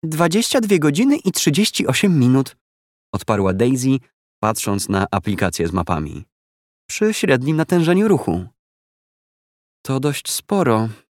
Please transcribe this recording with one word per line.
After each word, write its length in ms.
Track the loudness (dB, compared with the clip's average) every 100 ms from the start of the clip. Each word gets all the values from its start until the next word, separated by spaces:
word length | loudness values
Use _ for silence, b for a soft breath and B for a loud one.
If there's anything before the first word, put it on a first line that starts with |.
"Dwadzieścia 580 | -6 0 2 2 0 0
dwie 180 | 2 2
godziny 380 | 2 2 2 2
i 140 | 0
trzydzieści 560 | 0 0 2 0 0 -2
osiem 320 | 2 2 4
minut", 360 | 4 4 0 -8 _ _ _ _ _
odparła 400 | -10 -2 0 0
Daisy, 440 | 2 0 0 0 -2 b _ _ _
patrząc 460 | -4 -2 -4 -4 -2
na 180 | -2 0
aplikację 560 | -4 -4 -2 -2 -2 -4
z 40 |
mapami. 540 | -2 -4 -4 -6 -12 -16 _ _ _ _ _ _
"Przy 240 | -2 -2
średnim 440 | 0 0 0 0 -2
natężeniu 500 | 0 2 2 2 2
ruchu." 400 | 2 0 -4 -6 _ _ _ _ _ _ _ _ _ _ _ _ _ -6
"To 140 | -2
dość 320 | -2 -4 -8
sporo." 580 | -10 -4 0 2 2 0 -8 _